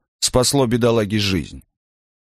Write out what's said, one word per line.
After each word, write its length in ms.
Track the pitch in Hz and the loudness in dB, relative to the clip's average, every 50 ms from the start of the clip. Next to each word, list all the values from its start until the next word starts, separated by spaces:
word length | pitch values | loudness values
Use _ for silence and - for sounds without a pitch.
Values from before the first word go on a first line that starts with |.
| _ _ _ _ | _ _ _ _
спасло 460 | - - - 127 123 - - 139 131 | -4 0 2 2 2 2 2 2 2
бедолаге 520 | 117 113 120 113 120 117 113 107 98 107 107 | 2 2 2 2 2 2 0 0 -2 -2 -2
жизнь. 460 | 101 98 95 87 73 - - 65 - _ _ _ _ _ _ _ _ _ _ _ _ _ | -2 0 -2 -2 -4 -6 -12 -20 -20 _ _ _ _ _ _ _ _ _ _ _ _ _